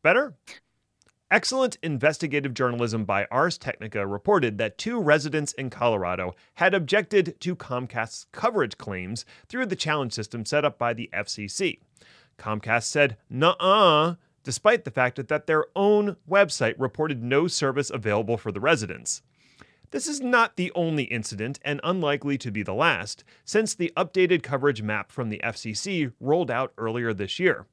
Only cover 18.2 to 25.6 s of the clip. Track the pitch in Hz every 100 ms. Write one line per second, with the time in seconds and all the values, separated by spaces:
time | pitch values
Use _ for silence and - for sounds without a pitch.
18.2 | 110 113 110 98 131 160 98 67 60 -
19.2 | _ _ _ _ - _ _ - 311 285
20.2 | 254 240 226 - 180 175 165 156 123 117
21.2 | 107 101 113 143 143 143 160 185 151 143
22.2 | 143 135 123 104 98 101 165 110 104 -
23.2 | _ _ - 208 220 - 170 - 175 185
24.2 | 180 180 - 135 143 110 107 107 - -
25.2 | 113 104 - -